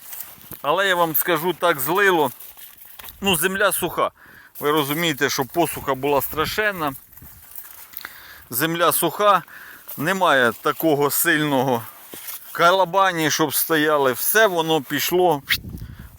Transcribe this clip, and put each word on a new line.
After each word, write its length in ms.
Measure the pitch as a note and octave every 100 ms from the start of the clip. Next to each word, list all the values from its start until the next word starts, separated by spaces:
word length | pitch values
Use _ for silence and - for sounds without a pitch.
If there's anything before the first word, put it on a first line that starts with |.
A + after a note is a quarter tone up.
| - - - - - -
Але 260 | C#3 F3 G3
я 80 | F3
вам 200 | E3 D3+
скажу, 380 | F3+ D#3+ F3
так 260 | E3+ F3 D3
злило. 520 | C3+ F#3+ G3 E3+ C#3 - - - - - - - - -
Ну, 140 | G3 D#3+
земля 360 | F#3+ F#3+ G3+
суха. 400 | - D#3+ - G#2+ - - - - -
Ви 120 | D3
розумієте, 580 | D#3 C#3 D#3 E3+ C#3 C3+
що 160 | - B2+
посуха 500 | E3+ D#3 - - C3
була 260 | C#3 C#3
страшенна. 720 | - D3 D3 - G#3+ F#3 D3 C3+ - - - - - - - - - - - - - - -
Земля 420 | A#2+ E3 E3+ E3
суха, 520 | - E3 - G#3 F#3 - - - - - -
немає 540 | D#3 F#3+ E3+ C3+ A#2+ -
такого 500 | D3+ C#3 E3 C#3+ C#3+
сильного 720 | - E3+ D3+ D3+ C3+ C3+ A#2+ A2 - - - - - -
калабані, 800 | - E3+ F#3+ F3 G3 F#3+ E3 D#3
щоб 220 | - D3+
стояли. 600 | - - D#3+ D3+ D3+ C3+
Все 340 | A#2+ - G#3+ A3
воно 340 | E3+ D#3+ D#3+
пішло 600 | B2+ D3 - F3+ F3+ C#3+ - - - - - - -